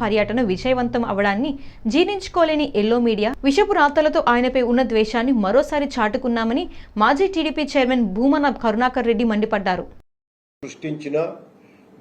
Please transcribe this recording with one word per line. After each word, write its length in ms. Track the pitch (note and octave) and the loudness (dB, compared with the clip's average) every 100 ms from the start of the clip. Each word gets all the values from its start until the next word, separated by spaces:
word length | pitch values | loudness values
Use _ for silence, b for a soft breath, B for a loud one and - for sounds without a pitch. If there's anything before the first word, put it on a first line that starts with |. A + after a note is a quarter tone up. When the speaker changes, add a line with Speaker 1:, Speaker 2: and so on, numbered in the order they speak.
Speaker 1:
పర్యటన 380 | A3+ G#3+ G#3 A3 A#3 | 0 0 0 0 -2
విజయవంతం 520 | F#3 B3+ B3+ A#3+ A#3+ A3+ | -2 -2 0 0 -2 -2
అవడాన్ని 380 | G3+ G3+ G3+ C#4+ C#4 B B A3+ | 0 0 0 -2 -6 B B 0
జీర్ణించుకోలేని 760 | C4 F#4 G4+ - F4+ D#4+ D4+ C#4+ G#3+ | 2 2 -2 -4 0 2 2 0 0
ఎల్లో 180 | G#3+ A#3+ A#3 | 0 2 2
మీడియా 240 | G#3+ G#3 C4+ C#4 | 0 -2 0 2
విషపు 280 | C#4 G#4 G4 | 2 2 4
రాతలతో 440 | C#4+ C#4+ D#4 D#4 A#3 | 4 4 2 2 2
ఆయనపై 300 | A#3+ B3+ C4 A#3+ | 2 2 0 2
ఉన్న 100 | A#3+ B3 | 2 2
ద్వేషాన్ని 420 | A3 G#3+ A#3+ A#3+ B3 F#3+ | 0 0 0 0 0 2
మరోసారి 420 | A#3+ D4 D4 C#4+ C4 | 2 2 -2 -2 -2
చాటుకున్నామని 680 | G#3+ B3 B3+ A#3 A3+ C4 F4+ B B - | -2 -2 -2 -2 -2 -2 -4 B B 0
మాజీ 260 | G#3+ C#4+ F#4+ F#4+ | 2 4 0 0
టీడీపీ 300 | D#4 D#4 D4 | -4 -4 -2
చైర్మన్ 320 | D4 B3+ B3+ G#3+ F#3+ | 0 2 2 0 0
భూమన 340 | C4+ D4 C#4+ C4+ | 2 2 0 0
కరుణాకర్ 460 | A#3 G#3+ B3+ B3+ A#3 | -2 0 0 0 0
రెడ్డి 160 | A#3 A#3+ | 0 0
మండిపడ్డారు. 540 | G#3 G#3+ G#3 F#3+ F3+ - - - _ _ _ _ _ | 0 0 -2 -2 -4 -6 -16 -20 _ _ _ _ _
Speaker 2:
సృష్టించిన, 540 | C3+ - D#3+ D3+ D3 D3 E3+ - - b b b b - | -18 -10 -8 -8 -4 -4 -4 -8 -20 b b b b -20